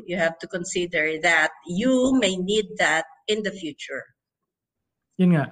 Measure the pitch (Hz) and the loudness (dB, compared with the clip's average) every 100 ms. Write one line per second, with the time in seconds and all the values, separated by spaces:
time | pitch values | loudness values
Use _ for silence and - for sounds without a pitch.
0 | - 180 165 165 180 185 175 185 175 170 | -6 -2 -2 -2 -8 -8 -6 -4 -2 -2
1 | 156 160 170 160 156 - - 175 247 254 | -2 0 2 2 2 -2 -8 -2 2 2
2 | 254 262 202 190 185 214 190 - 170 160 | 4 2 2 0 0 0 -2 0 0 0
3 | - - - 214 196 190 160 139 - 135 | -2 -10 -4 -4 -4 -6 -10 -12 -12 -12
4 | - _ _ _ _ _ _ _ _ _ | -12 _ _ _ _ _ _ _ _ _
5 | _ - 185 165 - | _ 2 4 4 2